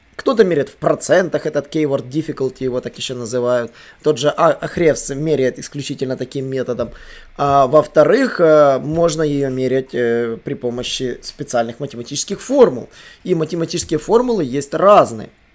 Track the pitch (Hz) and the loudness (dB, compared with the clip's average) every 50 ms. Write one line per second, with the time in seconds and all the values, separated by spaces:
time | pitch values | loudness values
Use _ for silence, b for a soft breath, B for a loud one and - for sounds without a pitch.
0 | _ _ _ - - 269 254 214 202 180 165 143 135 - - _ 151 160 151 - | _ _ _ -4 -2 0 2 4 4 4 4 0 0 -2 -6 _ -2 0 0 0
1 | - - 156 185 185 151 - 147 - 156 - 147 139 - - 156 151 139 139 127 | 2 2 2 2 2 0 -4 -4 -4 -4 -4 -4 -6 -4 -4 -2 -2 0 -2 -4
2 | 117 127 131 156 151 - 143 - 135 127 - - 131 127 120 127 120 120 - - | -4 -6 -6 -6 -6 -6 -6 -4 -4 -6 -4 -6 -6 -4 -4 -4 -6 -8 -10 -10
3 | - - 127 123 120 110 123 123 123 123 123 120 117 117 B B B B B B | -10 -10 -8 -8 -8 -6 -4 -2 0 0 0 0 -2 -6 B B B B B B
4 | - 151 147 117 143 147 - - 170 160 143 - 160 151 - 170 175 151 135 - | -2 -2 0 2 0 -2 2 2 2 2 2 0 -6 -8 -4 2 2 2 2 0
5 | - - 139 135 156 160 151 131 131 123 - 143 139 - - 143 135 - 135 - | -4 -8 -8 -6 -2 -2 0 2 0 0 -2 -4 -12 -12 -10 -10 -8 -8 -6 -6
6 | 135 127 131 - 131 127 - 143 131 135 131 131 120 127 120 120 120 117 B B | -6 -6 -4 -6 -8 -8 -8 -8 -6 -6 -6 -6 -4 -4 -4 -6 -6 -8 B B
7 | B B B B B B - - 143 143 139 139 135 127 147 151 147 - - 156 | B B B B B B -6 -2 0 4 4 4 4 6 6 4 4 6 4 4
8 | 147 147 202 262 262 220 - - 170 156 156 151 147 139 135 127 131 147 160 170 | 6 6 4 4 2 0 0 2 4 6 6 6 6 6 4 2 -2 -4 0 0
9 | 170 170 151 160 160 147 143 143 139 135 127 131 131 127 131 135 131 - - 127 | 0 0 0 0 -2 -2 0 -2 -2 -2 -2 -2 -2 0 0 -2 -2 -4 -4 -2
10 | 120 117 117 117 117 113 113 101 - - 143 - 123 120 120 123 120 - - - | 0 0 0 -2 -2 -4 -6 -8 -8 -10 -8 -6 -6 -6 -6 -6 -8 -8 -6 -6
11 | 131 123 - - - - - - 139 - - 120 117 117 120 - 143 135 - 120 | -6 -6 -8 -10 -12 -16 -12 -12 -10 -4 -2 -2 -2 -4 -6 -10 -12 -12 -10 -14
12 | 113 - 139 - - - 196 - - - 269 285 233 170 127 113 - B B B | -12 -10 -8 -8 -8 -8 -10 -10 -6 -2 4 6 6 6 4 -2 -10 B B B
13 | B B B B B 180 180 165 156 151 180 165 165 - - 170 - - 160 151 | B B B B B -2 -2 -2 -2 -2 -2 -4 -4 -4 -4 -6 -4 -2 -4 -4
14 | - - 208 233 254 254 233 190 151 120 123 143 139 - - 156 175 202 208 180 | 0 2 2 2 2 2 -2 -2 -2 -2 -4 -6 -6 -4 -2 2 6 6 6 6
15 | - - 117 110 - - _ _ _ _ | 6 4 -2 -8 -12 -14 _ _ _ _